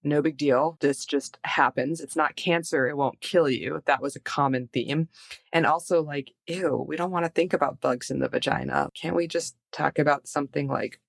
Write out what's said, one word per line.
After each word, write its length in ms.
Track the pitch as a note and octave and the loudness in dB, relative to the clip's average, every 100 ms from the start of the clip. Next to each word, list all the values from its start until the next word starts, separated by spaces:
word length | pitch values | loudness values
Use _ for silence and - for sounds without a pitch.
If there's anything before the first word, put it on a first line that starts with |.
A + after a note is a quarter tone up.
no 180 | D3 D3 | 2 2
big 160 | D3+ C3+ | 2 0
deal. 400 | C#3+ B2+ D#3+ D#3+ | 4 4 4 2
This 260 | C#3 C#3 - | 0 0 -2
just 320 | C#3+ - - | -4 -4 -10
happens. 560 | - - C3 - C3 E3 | -4 2 2 2 -4 -4
It's 160 | - D#3+ | -4 -2
not 200 | D3+ - | -2 0
cancer. 500 | F3+ E3+ E3 D3 B2+ | 0 0 0 0 0
It 100 | C#3+ | 0
won't 260 | C3+ - | -2 -2
kill 260 | - F3 D3 | 0 2 2
you. 340 | B2+ F2 D#3 - | 0 -2 -4 0
That 160 | C3+ | 0
was 120 | C#3 | -2
a 60 | - | -8
common 480 | - - C#3 C3 B2 | -6 0 2 0 -2
theme. 380 | C3 A#2 D3 E3 - - - _ | -4 -2 -2 -2 -6 -20 -20 _
And 140 | E3 | 2
also, 380 | C#3+ D#3+ - F3 | 2 2 2 0
like, 300 | D3+ C#3+ C3+ _ - | 0 -6 -8 _ -10
ew, 380 | F3 F3 B2+ C3+ | -2 0 -2 -4
we 100 | D3+ | -4
don't 160 | F3+ | -2
wanna 180 | F3 E3 | 0 0
think 240 | - F3+ | 0 0
about 260 | F3+ C#3 - | 2 0 0
bugs 300 | C3+ B2 - | -2 -2 -4
in 80 | C3+ | -2
the 100 | C3+ | 0
vagina. 600 | - C#3 - C3 C#2+ C#2+ | 0 0 -2 0 0 0
Can't 220 | - D#3+ F3 | -4 -2 -2
we 100 | E3+ | 0
just 300 | E3+ E3 _ _ | -4 -6 _ _
talk 260 | - D3+ - | -2 0 2
about 300 | D3 C#3+ - | 2 2 0
something 400 | D3 C#3 D3 C#3 | -4 -2 -4 -2
like 320 | C3 A2+ - | -2 -4 -10